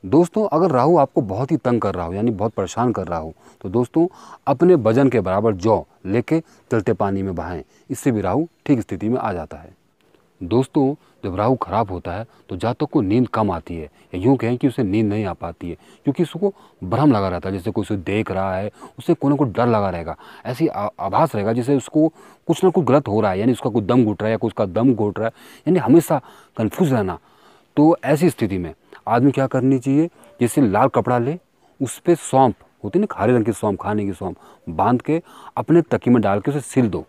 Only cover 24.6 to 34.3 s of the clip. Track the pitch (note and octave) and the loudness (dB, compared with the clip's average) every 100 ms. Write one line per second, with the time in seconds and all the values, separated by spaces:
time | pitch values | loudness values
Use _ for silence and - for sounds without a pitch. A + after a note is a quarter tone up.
24.6 | G2+ F2 B2+ A2+ G#2 G2 A2 - - - | -2 2 2 2 0 -2 -6 -6 -20 -10
25.6 | - F3+ A#2+ E3 - D3+ - - _ - | 0 0 6 4 4 -2 -4 -20 _ -4
26.6 | A2 - F3 B2+ F#2+ F2 _ _ _ _ | -4 0 0 2 -2 -6 _ _ _ _
27.6 | _ - D3+ E3+ B2+ D3 F3 - G#2+ F#2+ | _ 2 4 4 2 2 2 0 -4 -4
28.6 | E2+ - _ - - A#2 C#3 C3 C3+ C3 | -6 -12 _ -14 -2 2 4 2 -2 0
29.6 | B2+ C3+ C#3 C#3 E3+ _ - _ A#2+ - | 0 0 0 0 0 _ -20 _ -2 2
30.6 | B2 G2 C3 - G#2+ B2 A#2+ F3 _ _ | 2 4 2 2 0 0 -2 -6 _ _
31.6 | _ _ B2+ - - E3+ - C3 C3 - | _ _ -8 -4 0 0 2 2 2 2
32.6 | - _ G#2 F3 G#3 - G#2 B2 A2 G#2+ | -14 _ -4 -2 -2 0 2 2 0 -2
33.6 | G#2+ F#2+ G2+ G#2+ G2+ F#2 F#2+ | -2 -2 -4 -4 -4 -6 -10